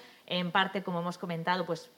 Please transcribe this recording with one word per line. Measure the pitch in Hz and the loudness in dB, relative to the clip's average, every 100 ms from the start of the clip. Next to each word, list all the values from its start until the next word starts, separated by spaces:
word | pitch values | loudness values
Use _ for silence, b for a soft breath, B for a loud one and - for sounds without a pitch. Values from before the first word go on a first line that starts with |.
| B B - | B B -4
en | 180 180 | -2 2
parte, | 196 190 202 | 4 4 0
como | 185 175 | -2 -2
hemos | 175 175 | -2 -4
comentado, | 185 165 165 180 | -4 -2 2 0
pues, | 175 165 - | 0 -4 -6